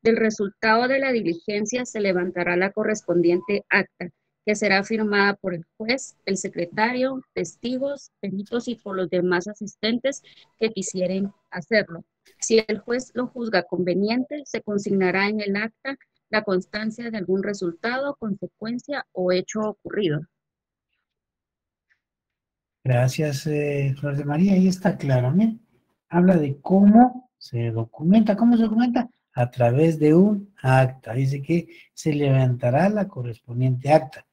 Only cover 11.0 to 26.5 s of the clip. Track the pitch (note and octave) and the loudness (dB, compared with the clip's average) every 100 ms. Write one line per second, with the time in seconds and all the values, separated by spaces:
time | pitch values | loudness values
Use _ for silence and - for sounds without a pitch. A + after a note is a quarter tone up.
11 | F3+ F#3+ G3 _ _ F#3+ - A3 - E3 | -2 -2 -4 _ _ -14 0 0 0 -10
12 | - _ _ _ - A3+ A3 G#3+ - B3 | -18 _ _ _ 2 2 2 -6 -4 -6
13 | B3+ A#3 B3+ B3 A3+ F#3+ F3 F3 F3+ F3+ | -6 -8 -8 -8 -2 -2 -2 -4 -2 0
14 | G#3 B3 B3+ D4 C#4 A3+ G#3+ G3+ G3+ G3 | 0 -2 -4 -10 -10 -10 -4 -4 0 2
15 | F#3 F#3 G3+ G#3+ G3+ G3 A3 _ C4 C#4 | 2 2 0 -2 -4 -4 -4 _ -12 -12
16 | _ _ _ G#3+ G#3+ F#3 - G#3+ A3 A3 | _ _ _ -4 0 -2 -2 -8 -8 -8
17 | A#3 A3 F3+ F#3+ G3 G3+ F3+ E3+ A#3 B3+ | -8 -8 -2 -2 -2 -4 -6 -6 -6 -4
18 | C#4+ C#4+ A3 F#3 F3+ _ G#3+ B3 - C#4+ | -6 -6 -8 -6 -10 _ -10 -10 -8 -10
19 | - - F3+ F#3 F#3+ G#3+ G#3+ G3+ - G3+ | -8 -4 0 0 -2 -4 -6 -6 -8 -2
20 | F#3+ D3 D#3+ _ _ _ _ _ _ _ | -2 -2 -6 _ _ _ _ _ _ _
21 | _ _ _ _ _ _ _ _ _ _ | _ _ _ _ _ _ _ _ _ _
22 | _ _ _ _ _ _ _ _ C3 B2 | _ _ _ _ _ _ _ _ 0 2
23 | B2+ C#3+ D3+ C#3 D#3 D3 D3 C#3+ C#3 C3+ | 2 0 -4 -4 -4 -2 -2 -2 -2 -4
24 | D3 C#3+ C#3+ D3+ G3 F#3 F#3 F3 G3 - | -4 -4 -2 2 4 4 2 2 -2 -2
25 | C#3 B2+ B2 F3 A3+ A3 _ _ _ _ | 0 2 2 2 2 -2 _ _ _ _
26 | _ F3 F3+ F3 C#3+ | _ 2 4 4 2